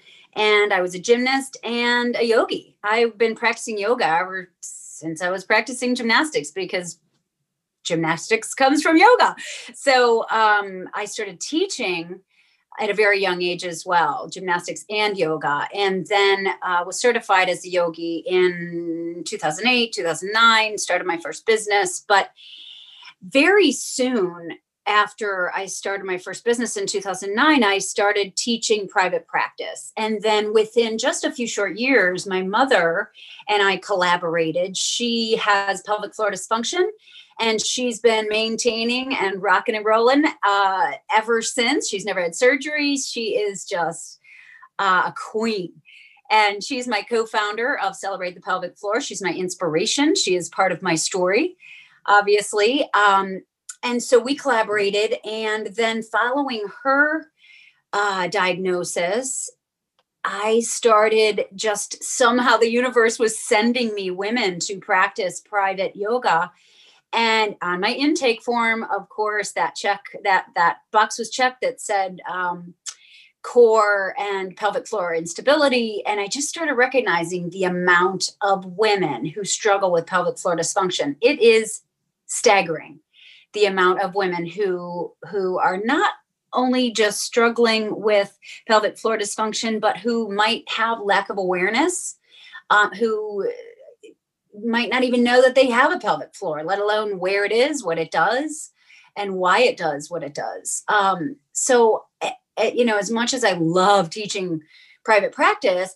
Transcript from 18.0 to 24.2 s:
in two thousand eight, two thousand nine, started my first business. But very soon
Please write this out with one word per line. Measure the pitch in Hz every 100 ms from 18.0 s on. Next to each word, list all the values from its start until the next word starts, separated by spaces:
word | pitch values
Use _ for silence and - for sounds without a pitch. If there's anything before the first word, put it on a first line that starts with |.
| 170 165 175
in | 185 180 175 170 170 170 165 170 175 160
two | 214
thousand | 160 160 233
eight, | 247 233
two | -
thousand | 170 151 190
nine, | 220 233 220 214 208
started | - 180 180
my | 165
first | 147 160 -
business. | 220 208 202 185 - -
But | 196 - _ - - - - - - - -
very | 185 269 320 415 330
soon | - - - 254 247